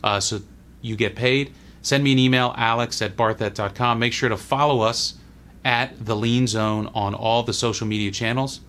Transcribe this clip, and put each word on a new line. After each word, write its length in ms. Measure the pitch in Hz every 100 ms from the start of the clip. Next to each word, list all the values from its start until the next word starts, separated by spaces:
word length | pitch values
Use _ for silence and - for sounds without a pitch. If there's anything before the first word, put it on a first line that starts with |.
uh, 160 | - 101
so 220 | - 104 - - - -
you 140 | 117 110
get 200 | 110 101
paid, 380 | 123 135 139 - - -
send 220 | - 139
me 80 | 139
an 80 | 131
email, 340 | 131 127 123 120
alex 460 | 113 113 117 -
at 160 | 104 95
barthet 380 | 113 110 107 101
dot 180 | 101
com. 240 | - 123 113
Make 160 | 120
sure 160 | - 123
to 80 | 104
follow 440 | - 135 147 131
us 340 | 110 - - - - - - -
at 420 | 131 120 131 - 110
The 100 | 107
Lien 300 | 117 120 123
Zone 440 | 110 110 107 107
on 220 | 113 101 101
all 260 | 113 113
the 120 | 117
social 340 | - 120 107 110
media 240 | 107 101
channels. 500 | 98 113 123 135 -